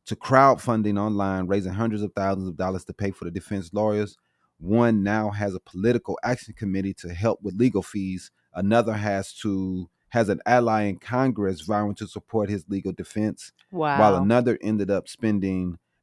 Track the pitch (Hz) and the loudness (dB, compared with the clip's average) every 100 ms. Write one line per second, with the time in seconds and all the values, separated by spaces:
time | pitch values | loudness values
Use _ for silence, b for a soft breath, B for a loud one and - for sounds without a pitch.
0 | - 107 - 131 135 123 - 113 107 101 | -10 -8 2 6 8 6 2 0 2 0
1 | 104 101 98 95 92 101 92 92 113 107 | 0 0 0 0 0 0 0 -2 -2 -2
2 | 104 - 98 98 92 82 92 92 - - | -4 -2 -2 -2 -4 -4 -4 -4 -8 -6
3 | 101 92 87 87 - 101 82 104 107 104 | -6 -6 -8 -8 -6 -8 -4 0 0 0
4 | 104 - _ _ _ - 90 110 120 110 | -2 -8 _ _ _ -10 0 4 4 4
5 | 98 107 107 101 101 92 - 90 110 120 | 2 0 -2 -2 -4 -4 -10 -2 0 0
6 | - 90 - 156 - - 104 95 98 95 | -2 -6 -4 -4 -6 -8 -4 -2 -4 -6
7 | 87 87 113 101 104 92 123 104 - 104 | -8 -2 0 0 -2 2 2 2 -4 -4
8 | 95 92 - _ _ - 98 117 113 107 | -6 -6 -10 _ _ -4 2 4 2 0
9 | 104 98 98 - 107 95 95 92 87 _ | 0 -2 -4 -6 -4 -2 -2 -6 -8 _
10 | _ 120 107 117 - 123 117 107 104 90 | _ 0 2 0 2 2 4 2 0 -4
11 | - 123 135 107 98 90 82 104 104 101 | -4 0 0 0 -2 -4 -2 -2 -2 -4
12 | 101 - - 113 98 101 - 98 95 87 | -10 -12 -4 -2 -2 -4 -4 -6 -4 -8
13 | - - 107 - - _ _ 180 151 139 | -8 -4 -2 -4 -12 _ _ -4 0 4
14 | 107 92 95 120 120 110 104 107 98 98 | 6 6 4 4 2 0 0 -2 0 -2
15 | - - 113 104 95 92 90 85 _ _ | -4 -6 -2 0 0 -2 -4 -8 _ _